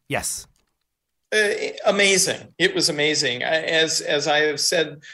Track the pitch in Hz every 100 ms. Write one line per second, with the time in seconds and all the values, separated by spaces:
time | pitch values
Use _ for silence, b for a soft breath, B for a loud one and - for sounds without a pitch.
0 | - 127 - - - _ _ _ _ _
1 | _ _ - 214 208 - - - - 196
2 | 196 190 - 113 - - 175 180 156 147
3 | 147 147 143 123 123 160 160 160 160 -
4 | - 151 156 147 151 143 - 175 156 147
5 | B